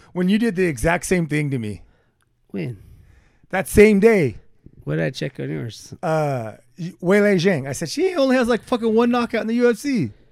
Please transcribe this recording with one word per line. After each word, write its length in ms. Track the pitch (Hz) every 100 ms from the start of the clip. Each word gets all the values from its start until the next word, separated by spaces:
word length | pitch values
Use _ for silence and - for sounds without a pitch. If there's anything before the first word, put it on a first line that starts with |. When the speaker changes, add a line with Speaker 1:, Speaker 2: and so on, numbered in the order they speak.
| -
Speaker 1:
when 160 | 175 185
you 80 | 208
did 180 | 233 175
the 80 |
exact 400 | 180 127 170 170
same 220 | - 185 156
thing 240 | 151 147
to 80 | 131
me? 240 | 107 98 - _ _ _ _ _ _
Speaker 2:
When? 300 | 101 147 101 - - - _ _ _ _
Speaker 1:
That 180 | 185 -
same 320 | - 214 202
day. 380 | 220 208 135 - - _ - -
Speaker 2:
What 140 | - 156
did 80 |
I 60 | 160
check 280 | 131 147 -
on 100 | 139
yours? 460 | 156 120 - - -
Speaker 1:
Uh, 520 | 175 160 147 131 110 - _ -
y-, 160 | 175 -
Weili 360 | 175 208 202 190
Zhang. 320 | 185 170 135
I 40 |
said, 160 | - 160
"She 240 | - 370 359
only 180 | 269
has, 140 | 254 233
like, 160 | 226
fucking 280 | - 247 226
one 160 | 220 240
knockout 280 | 240 233 226
in 40 | 214
the 80 |
U 160 | 233 240
F 60 | 226
C." 340 | 285 247 117 - _